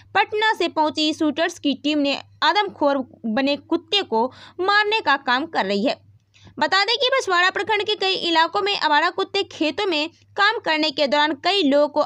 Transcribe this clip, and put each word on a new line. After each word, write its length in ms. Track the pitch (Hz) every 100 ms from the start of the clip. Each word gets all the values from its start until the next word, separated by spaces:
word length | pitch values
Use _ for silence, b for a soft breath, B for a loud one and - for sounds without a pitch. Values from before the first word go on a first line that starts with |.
| B
पटना 380 | 381 427 427 440
से 160 | 440 339
पहुंची 440 | 311 302 311 311
शूटर्स 440 | 302 311 294 339 -
की 160 | 285
टीम 240 | 277 294 302
ने 200 | 285 269 - -
आदमखोर 640 | 302 370 381 - 190 269 - - 226
बने 300 | 220 269 285
कुत्ते 460 | - 339 - 403
को 240 | - 220 254 B B -
मारने 400 | 370 415 415 440
का 160 | 302 277
काम 300 | - 247 320
कर 200 | 277 190
रही 200 | 202 -
है। 140 | - _ _ _ b b -
बता 240 | 294 381
दें 120 | 403 466
कि 120 | 494
बछवाड़ा 420 | 539 415 349 370
प्रखंड 320 | 370 403 415
के 120 | 415
कई 200 | 427 381 381
इलाकों 400 | 339 320 330 403
में 160 | 392 403
आवारा 320 | 311 294 339
कुत्ते 320 | 359 381 392
खेतों 440 | - - 302 - 415
में 220 | 302 320 b _ -
काम 220 | 415 440
करने 320 | 339 311 311
के 160 | 311 285
दौरान 280 | 294 302
कई 280 | 320 339 392
लोगों 260 | 285 285 294
को 120 | 294